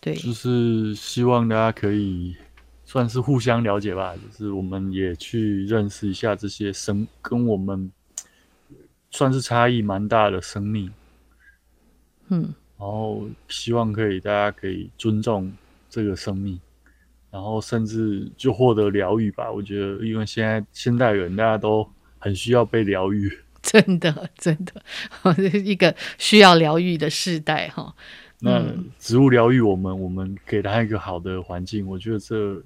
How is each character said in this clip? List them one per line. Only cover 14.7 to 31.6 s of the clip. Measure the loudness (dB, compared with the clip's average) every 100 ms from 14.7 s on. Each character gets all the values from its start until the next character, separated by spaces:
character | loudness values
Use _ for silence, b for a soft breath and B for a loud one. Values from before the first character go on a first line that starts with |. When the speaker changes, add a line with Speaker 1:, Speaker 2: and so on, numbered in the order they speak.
| -8 -10 _
Speaker 2:
尊 | -2 0
重 | 0 -2 -2 -12 _ _ _
这 | -4
个 | -4
生 | -4 -6 -6
命， | -6 -8 _ _ _ _ _ _ _
然 | -12
后 | -6 -6
甚 | -2 -4
至 | -2 -2 -2 -4 -8 -4
就 | -2
获 | 4 4
得 | 6 2
疗 | 2 0 2
愈 | 0
吧。 | -2 -6
我 | -6
觉 | -6 -4
得 | -4 -4 -4
因 | -4
为 |
现 | -4 -2 -2
在 | -2 -6
现 | -6 -2 2
代 | 4
人 | 2 0
大 | 0
家 | 2 2
都 | 2 0 0 -10 _ _
很 | -6 -4
需 | 2
要 | 2
被 | 4 2
疗 | 0 0 0
愈。 | 0 -2 -6 -18
Speaker 1:
<laughs> | _
真 | 2 4 4 2
的， | 0 -4 -10 _
真 | -2 -2
的， | -4 -14 -16 B B -2
<laughs> | 2 2 2 0
一 | 0
个 | 2 2 2 B B
需 | 6 10
要 | 12
疗 | 10 6 2
愈 | 2 0
的 | -2
世 | -4 -4 -4
代 | -2 -2 -4
哈。 | -10 -14 -16 B B B B
Speaker 2:
那 | 0 2
Speaker 1:
嗯。 | 0 -6 -10 -14
Speaker 2:
植 | 0 4
物 | 6
疗 | 8 6
愈 | 6
我 | 4
们， | 2 -2 -4
我 | -6
们 | -6 -6 -10 -4
给 | -4
它 | 0 0
一 | 0
个 | -2
好 | -4 -8
的 | -6 -8
环 | -6 -8